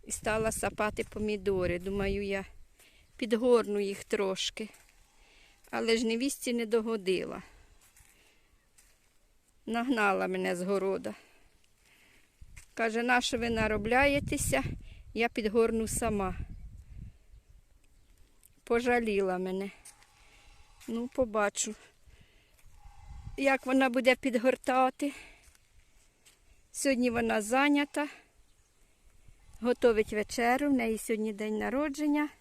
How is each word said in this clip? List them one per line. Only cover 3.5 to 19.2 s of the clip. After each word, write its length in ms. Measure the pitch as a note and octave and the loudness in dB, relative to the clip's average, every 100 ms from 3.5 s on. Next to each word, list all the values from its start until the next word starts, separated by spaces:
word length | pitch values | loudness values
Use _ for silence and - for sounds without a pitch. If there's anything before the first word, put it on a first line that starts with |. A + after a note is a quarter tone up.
| A#3+ G3+ G#3 | 4 4 -2
їх 240 | G3 G3 | -2 -4
трошки. 680 | - G#3+ G3 F#3+ - - G#3+ - - _ _ _ _ - - _ - | -4 -2 0 -2 -6 -6 -14 -14 -20 _ _ _ _ -20 -20 _ -8
Але 260 | A#3+ A3+ A3+ | -4 0 2
ж 80 | A#3 | 2
невістці 480 | A3+ C4+ - - | 0 -2 -4 -4
не 120 | A#3+ A3+ | -2 0
догодила. 760 | A3+ A3 A3 F#3 F3+ - - - - - - - _ - _ _ _ _ _ _ _ _ _ _ _ _ _ _ _ - | 0 0 -4 0 -2 -2 -10 -14 -20 -20 -20 -20 _ -20 _ _ _ _ _ _ _ _ _ _ _ _ _ _ _ -6
Нагнала 640 | A3+ A#3+ A#3+ G3+ F#3+ F#3+ | -4 0 2 4 2 0
мене 280 | F#3 F#3 F3+ | 0 -2 -2
з 60 | |
города. 520 | F3+ G3 F#3+ F#3+ G#3+ G#3 - - - _ _ _ _ _ _ - _ _ - - - | 0 0 0 -2 -6 -10 -18 -20 -20 _ _ _ _ _ _ -20 _ _ -20 -20 -16
Каже: 300 | - A3+ A3+ | -2 -2 0
"Нащо 340 | A#3+ B3 - B3 | 2 2 2 -2
ви 120 | A#3 | -2
наробляєтеся? 1120 | A3+ A3 G#3+ G#3 B3 C#4+ C#4 - C#4+ - C4 - - - - - | 0 0 0 2 4 6 4 0 -2 0 0 -2 -8 -14 -20 -10
Я 160 | G#3 A#3 | -2 -2
підгорну 580 | - G#3+ A3 A3+ A3+ A3 | 0 0 4 4 2 -2
сама". 480 | - A#3 G#3 F#3+ F3+ - - - - - - - - - - _ - _ - _ - _ - - _ - _ | -2 -2 0 -2 -4 -10 -12 -16 -18 -18 -16 -16 -18 -20 -20 _ -20 _ -20 _ -20 _ -20 -20 _ -20 _
Пожаліла 720 | - A#3 B3 A#3+ A3+ G3+ | -2 0 2 2 2 0